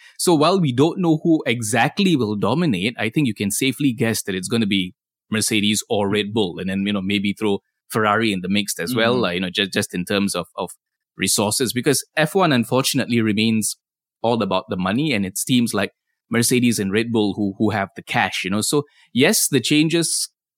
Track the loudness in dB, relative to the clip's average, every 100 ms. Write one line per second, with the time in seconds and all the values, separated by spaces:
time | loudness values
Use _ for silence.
0 | -14 -4 2 4 4 2 2 2 2 2
1 | 0 2 2 2 2 -2 0 2 2 2
2 | 2 2 0 0 0 0 0 0 -2 -4
3 | -4 0 -2 -2 -4 0 -2 0 0 0
4 | -2 -2 -4 -6 -2 -2 2 0 0 -8
5 | _ _ _ -2 0 2 2 0 0 0
6 | 0 0 0 0 -2 -2 -6 -4 -2 -2
7 | 0 0 0 -2 -2 -2 _ _ -6 0
8 | 2 2 0 -2 -2 -2 -2 -6 -4 0
9 | 0 2 0 -2 -4 -2 -2 -2 -4 -4
10 | -2 0 0 -4 -8 -8 -10 -12 _ _
11 | _ -6 -2 0 0 0 -2 0 0 0
12 | -2 -2 0 2 2 2 2 0 0 -2
13 | 0 0 2 2 2 0 -2 -8 _ _
14 | _ _ -2 0 0 -2 -2 -4 -2 -2
15 | -2 -2 -4 -6 0 0 2 -2 -4 -8
16 | _ _ -4 0 2 2 2 0 0 -2
17 | 0 0 0 0 -4 0 0 0 -4 -8
18 | -6 -2 -2 -2 -4 -4 -2 -2 -2 _
19 | _ 2 4 4 0 0 2 2 2 0
20 | 0 -4 -6 _ _